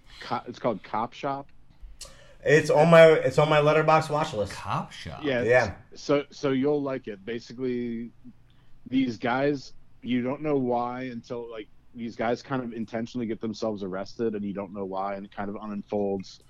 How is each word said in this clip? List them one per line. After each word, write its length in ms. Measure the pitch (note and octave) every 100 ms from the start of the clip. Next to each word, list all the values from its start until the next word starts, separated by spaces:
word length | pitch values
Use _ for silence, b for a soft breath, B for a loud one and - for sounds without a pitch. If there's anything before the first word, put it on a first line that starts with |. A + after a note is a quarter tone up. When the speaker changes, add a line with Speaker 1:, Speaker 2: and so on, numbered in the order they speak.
| - -
Speaker 1:
Co-, 200 | - A#2+ -
it's 120 | -
called 240 | B2+ G#2
Cop 300 | - G#2+ A#2+
Shop. 340 | - C#3+ C#3 - - - - - - B B B B
Speaker 2:
It's 260 | C3 D#3 D3+
on 200 | D3 E3
my, 160 | E3 D#3+
it's 260 | D#3 C3+ C#3+
on 120 | D3+
my 80 | D3+
Letterboxd 500 | D3 D#3 D#3 D#3 D3
watch 240 | D3 D#3
list. 200 | G#2+ G2+
Speaker 3:
Cop 380 | - G2 C#3 G3
Shop? 300 | - - C2+
Speaker 1:
Yeah. 180 | D3 B2
Speaker 2:
Yeah. 300 | A#2 B2 A2 - - -
Speaker 1:
So, 300 | - C#3+ C#3
so 220 | - C#3+
you'll 300 | C3 C#3 D3
like 260 | C#3 C3+ -
it. 180 | G2+ G2
Basically, 840 | A#2 - A#2+ C3 A#2+ A#2+ A2+ A#2 - - - - - - - -
these 280 | C3 B2+ G#2+
guys, 560 | B2 B2+ C#3+ C#3 - - - -
you 200 | A#2 B2
don't 180 | B2 D3
know 140 | D3+ C#3+
why 480 | B2 A#2+ A#2+ B2+
until, 460 | C3 A#2 - A#2+ A#2
like, 160 | A2+ G#2 - - A#2+
these 200 | A#2 G#2
guys 260 | A2+ A#2+
kind 220 | - C3
of 80 | A#2+
intentionally 540 | A#2 A2 A2+ A#2 B2+ A2
get 140 | A2
themselves 420 | A2+ G#2 A2+ G#2
arrested, 520 | G2 F#2 G2+ - A2+ G#2
and 100 | G2+
you 80 |
don't 200 | G2 G2
know 120 | G2+ F#2+
why, 300 | F#2+ G2 G2
and 100 | G2+
it 60 | -
kind 140 | G2+
of 80 | G#2
unfolds, 800 | G#2+ G#2 - G#2 G2 G2 F#2+ - -